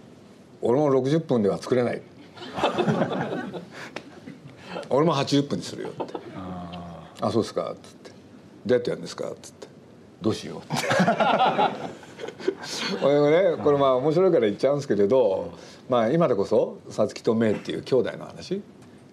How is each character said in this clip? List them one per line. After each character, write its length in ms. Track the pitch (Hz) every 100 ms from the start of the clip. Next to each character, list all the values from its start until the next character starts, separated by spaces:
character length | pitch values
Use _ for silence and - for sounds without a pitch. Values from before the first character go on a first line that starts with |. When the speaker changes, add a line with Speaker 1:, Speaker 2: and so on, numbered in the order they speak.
| - - - - - -
Speaker 1:
う 40 | 107
ん。 20 |
Speaker 2:
「俺 100 | 127
も 100 | 151
六 200 | 135 131
十 100 | 160
分 240 | 160 123
で 60 | 101
は 80 | 87
作 180 | - 123
れ 80 |
な 100 | 120
い。 80 | - -
<laughs> 40 | - - - - - - - - - - - - - - - - - - - - - - - - - - - -
俺 160 | 131 165
も 60 |
八 220 | 139 139 143
十 80 |
分 160 | 143 87
に 40 |
す 120 | - -
る 80 |
よ」 60 | - -
っ 40 | -
て。 80 | - - 98
Speaker 1:
あ 680 | 92 90 87 87 87 82 - -
ー。 60 | 120
Speaker 2:
「あ、 40 |
そ 80 | 113
う 40 |
で 40 | 98
す 60 |
か」 160 | - 82
っ 40 | -
つ 160 | -
っ 20 | -
て。 140 | - - - - - - 101
「ど 100 | 123
う 20 |
や 20 |
っ 20 |
て 80 | -
や 60 | 85
る 40 |
ん 40 |
で 40 | 85
す 60 | -
か」 140 | -
っ 40 | -
つ 80 | -
っ 20 |
て。 140 | - - - - - - -
「ど 100 | 110
う 20 |
し 120 | 104 -
よ 100 | 78
う」 20 | -
っ 40 | -
て。 80 | -
<laughs> 60 | - 180 220 202 220 247 - 208 - - - - - - - - - - - - 190
こ 60 | 139
れ 120 | 147
も 100 | 147
ね、 260 | 160 190 143
こ 80 | 127
れ、 60 | 143
ま 100 | 135
あ、 80 | 127
面 160 | 143
白 160 | 160 190
い 40 |
か 80 | 165
ら 80 | 110
言 60 |
っ 40 | 95
ち 100 | 131
ゃ 40 |
う 20 |
ん 40 | 143
で 40 |
す 60 | -
け 80 | 104
れ 120 | 101
ど、 440 | 131 110 95 85 - - - -
ま 100 | 123
あ、 100 | 113
今 180 | 165 160
で 80 | 104
こ 80 | 95
そ、 320 | 110 165 - -
さ 180 | - 107
つ 60 |
き 80 | -
と 140 | - 113
め 140 | 113
い 20 |
っ 60 | 90
て 120 | -
い 40 | 85
う 60 |
兄 120 | - 131
弟 220 | 92 71
の 80 | -
話。 360 | - 170 196 - - - - -